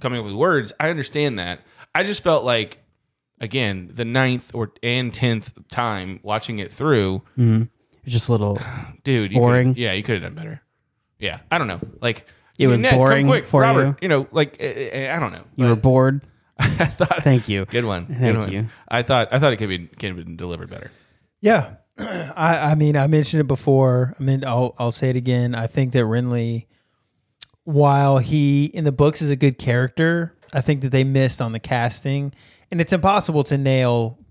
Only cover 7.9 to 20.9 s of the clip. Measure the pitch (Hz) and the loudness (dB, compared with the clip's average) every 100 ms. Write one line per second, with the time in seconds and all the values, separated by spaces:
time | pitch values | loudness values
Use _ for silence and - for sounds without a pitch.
7.9 | _ - 120 - 113 104 98 - - - | _ -4 -4 0 0 0 -4 -6 -12 -14
8.9 | - 139 127 101 120 120 123 127 123 113 | -10 -2 -2 0 2 4 4 2 0 -2
9.9 | 95 110 104 85 156 160 - _ _ _ | -4 -2 -4 -6 -12 -14 -16 _ _ _
10.9 | _ _ _ 101 85 - 165 120 90 - | _ _ _ -8 -8 -4 -2 -2 -6 -10
11.9 | - 120 110 - _ _ - 131 120 127 | -6 -6 -6 -10 _ _ 0 2 4 4
12.9 | 131 131 139 139 127 - 143 135 135 139 | 4 4 4 4 2 2 4 4 4 2
13.9 | 139 185 143 131 156 147 - 135 - 131 | 0 0 0 0 -2 -2 -4 -8 -6 -8
14.9 | 131 135 165 120 87 - - 120 113 131 | -6 -6 -4 -4 -6 -12 0 2 4 4
15.9 | 127 131 143 - _ _ - 143 - 165 | 4 4 2 -6 _ _ -2 -2 0 -2
16.9 | - 175 180 147 127 107 98 95 120 117 | 0 -2 2 4 2 2 -4 -2 -2 -2
17.9 | 92 87 123 127 113 101 98 113 - - | -4 -6 -2 0 0 -2 -4 -6 -10 -6
18.9 | 120 120 131 110 131 147 104 107 92 82 | -4 0 0 2 2 2 0 -2 -6 -8
19.9 | - 101 87 85 82 90 85 - - - | -10 -10 -8 -12 -10 -10 -10 -12 -16 -18